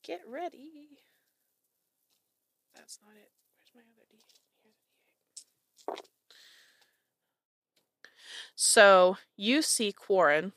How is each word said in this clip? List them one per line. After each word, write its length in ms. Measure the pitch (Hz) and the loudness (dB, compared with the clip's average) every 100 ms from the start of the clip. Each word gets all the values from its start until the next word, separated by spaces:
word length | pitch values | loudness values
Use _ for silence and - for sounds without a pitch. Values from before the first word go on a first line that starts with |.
get 180 | - - - | -18 -20 -18
ready. 600 | 262 349 - 285 302 302 277 _ _ _ _ _ _ _ _ _ _ _ _ _ _ _ _ _ - | -16 -16 -18 -20 -20 -20 -20 _ _ _ _ _ _ _ _ _ _ _ _ _ _ _ _ _ -20
That's 240 | - - | -20 -20
not 140 | 208 214 | _ -20
it. 160 | 202 _ _ _ _ | _ _ _ _ _
Where's 0 | |
my 80 | 240 | _
other 240 | 226 220 _ | _ _ _
D? 80 | 214 _ _ _ _ | _ _ _ _ _
Here's 120 | 220 214 _ _ _ _ _ - _ _ _ _ - | _ _ _ _ _ _ _ -20 _ _ _ _ -16
the 180 | - | -16
D8. 40 | - _ _ - - - _ _ _ _ _ _ _ _ _ _ _ _ _ _ - _ - - - - | -18 _ _ -20 -20 -20 _ _ _ _ _ _ _ _ _ _ _ _ _ _ -20 _ -20 -20 -20 -6
So, 640 | - - 202 190 180 190 - - | 0 6 6 6 4 0 -14 -10
you 260 | 202 277 | -4 -2
see 300 | 311 - 214 | -2 -4 -6
Quarren 640 | - - 190 160 147 185 | -8 -4 0 2 0 -4